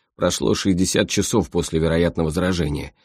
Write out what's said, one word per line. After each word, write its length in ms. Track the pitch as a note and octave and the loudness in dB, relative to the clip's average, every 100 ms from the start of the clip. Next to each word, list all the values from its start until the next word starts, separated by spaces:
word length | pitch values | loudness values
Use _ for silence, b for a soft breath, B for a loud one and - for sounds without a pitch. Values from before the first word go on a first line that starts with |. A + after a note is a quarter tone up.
| _ - | _ -2
Прошло 380 | F2+ - - | -2 0 0
шестьдесят 540 | G#2 G2+ F2+ F#2 - G2+ | 0 2 2 2 2 0
часов 420 | - F#2+ A2+ F2 | 0 0 0 0
после 280 | F2 E2 E2 | -2 -2 0
вероятного 520 | D#2+ E2 E2+ E2 D#2+ | 2 2 2 0 -2
заражения. 640 | D#2 F2+ F2+ D#2 C#2+ C#2+ - | 0 -2 0 -2 -4 -8 -16